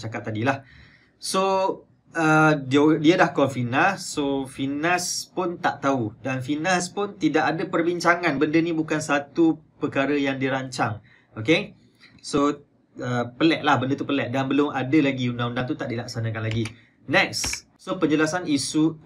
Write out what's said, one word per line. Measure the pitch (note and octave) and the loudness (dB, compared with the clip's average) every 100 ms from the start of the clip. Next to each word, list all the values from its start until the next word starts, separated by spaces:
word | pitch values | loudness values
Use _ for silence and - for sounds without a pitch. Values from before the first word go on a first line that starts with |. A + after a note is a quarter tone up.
cakap | A2+ A2+ - | -8 -8 -8
tadilah. | G#2+ B2 - - - - _ _ _ | -2 -2 -2 -8 -20 -20 _ _ _
So, | - F#3+ F#3+ F#3+ F#3+ - - _ _ E3 | -4 0 2 2 0 -4 -12 _ _ -2
ah, | D#3 D#3 D#3 D3 | 4 6 6 4
dia, | C3 C#3 D3+ D#3 | 2 4 6 6
dia | D#3 F#3 | 4 6
dah | D#3+ - | 4 4
call | C3+ | 0
Finas. | B2+ A#2+ C3 F#3 F#3+ - | 0 -2 2 2 0 -6
So, | - C#3 C#3 C3 | -4 -2 -2 -4
Finas | - C3+ C#3+ E3 F3+ - - - | -6 -6 -2 0 0 -2 -6 -8
pun | - F3+ F3 | -6 -4 -2
tak | D3+ - | -4 -2
tahu. | C#3 C3+ G#2+ - | -2 0 -2 -6
Dan | C3+ C3 | -6 -6
Finas | B2+ D3 E3+ F#3 F3+ | -4 -4 0 0 -2
pun | G3+ G3+ G3+ | -4 -6 0
tidak | D#3 D3 D3 | 0 2 2
ada | D#3+ F#3 | 0 -2
perbincangan. | E3+ E3 F3 E3+ F3 F3 C3+ | 0 0 0 2 2 2 0
Benda | D#3 D#3+ | 2 2
ni | E3 | 0
bukan | D#3+ D#3 D#3 | -2 -2 -4
satu | D3+ C#3+ C#3+ - E3 D3+ - _ | -2 -2 -2 2 2 2 -6 _
perkara | C#3+ C#3 C3+ D3 | -4 -2 0 0
yang | C#3 C3 | 0 0
dirancang. | C3+ C3+ C3 - A#2+ G#2+ - _ _ - | -2 -2 -4 -4 -4 -4 -14 _ _ -8
Okey? | A2 F3 G3+ - _ _ - - | 2 2 0 -14 _ _ -20 -18
So, | - D3 C#3+ D3 - _ _ - | -4 0 0 0 -10 _ _ -10
ah, | C3 B2 A#2+ | -4 -4 -4
pelik | - D#3+ D#3+ | 0 2 2
lah, | D3 C3+ | 2 2
benda | B2+ | 2
tu | C#3 | -2
pelik. | D3 C#3 A2+ | -2 -2 -2
Dan | C3 C3 | -2 0
belum | C#3 D3 | 2 2
ada | C3+ C3 D#3 | 0 0 2
lagi | C#3 C3 B2 | 2 0 -4
undang-undang | A#2+ A#2+ A#2+ B2+ | -2 -4 -4 -6
tu | D3+ | -6
tak | B2+ | -6
dilaksanakan | A#2 A#2 A#2 A2+ A2 | -6 -6 -6 -6 -4
lagi. | A2 A2+ A2 - _ _ - | -4 -2 -4 -8 _ _ -2
Next. | E3+ F3+ - - - - _ | 0 0 -2 -6 -8 -12 _
So, | - F#3 | -10 -2
penjelasan | D#3 D3+ D#3 F3+ E3+ | 2 2 2 0 -2
isu, | C#3+ - D#3 D#3 D#3+ | -2 -2 0 0 -2